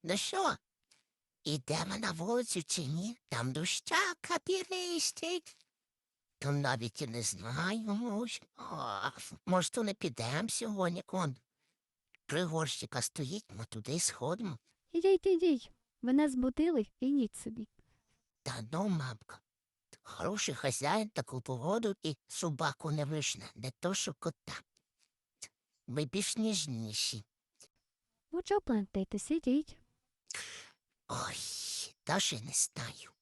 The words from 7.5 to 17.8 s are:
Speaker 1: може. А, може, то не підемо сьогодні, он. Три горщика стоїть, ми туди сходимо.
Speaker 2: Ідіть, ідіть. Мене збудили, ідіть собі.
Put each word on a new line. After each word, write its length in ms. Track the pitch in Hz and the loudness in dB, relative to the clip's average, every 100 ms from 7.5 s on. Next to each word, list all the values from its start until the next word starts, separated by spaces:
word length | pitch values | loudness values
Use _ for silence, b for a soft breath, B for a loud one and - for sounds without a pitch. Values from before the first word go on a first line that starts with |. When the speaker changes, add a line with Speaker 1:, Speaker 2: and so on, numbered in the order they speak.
| 131 175 226 220 | -2 -2 -2 -2
Speaker 1:
може. 460 | 202 240 208 233 - - - | -2 0 -2 -2 -6 -12 -14
А, 540 | - 160 127 98 120 - - - - | -10 -6 -4 -2 -2 -4 -14 -10 2
може, 240 | 185 170 | 4 4
то 120 | - | 0
не 120 | 214 | 0
підемо 540 | 190 170 117 117 147 226 | 0 -2 0 0 0 0
сьогодні, 560 | - 226 202 180 175 - | -2 -2 2 2 0 -2
он. 300 | 185 160 127 _ _ _ _ _ _ _ _ - | 0 0 -2 _ _ _ _ _ _ _ _ -2
Три 180 | 147 | 0
горщика 580 | 180 160 151 - - - | 2 0 0 -2 -4 -2
стоїть, 440 | - - 131 202 - | -2 -2 -4 -4 -8
ми 140 | - | -10
туди 360 | 110 113 104 160 | -8 -8 -4 0
сходимо. 580 | - - 131 190 214 127 _ _ _ | 0 0 -2 -2 -4 -6 _ _ _
Speaker 2:
Ідіть, 340 | 339 381 381 392 | 2 6 6 6
ідіть. 440 | 349 349 262 - _ _ _ | 6 6 4 0 _ _ _
Мене 260 | 240 269 302 | 4 6 6
збудили, 580 | 254 254 254 330 302 208 _ | 4 2 4 4 4 0 _
ідіть 360 | 262 285 226 - | 2 4 2 -2
собі. 320 | 226 226 214 _ | -8 -8 -10 _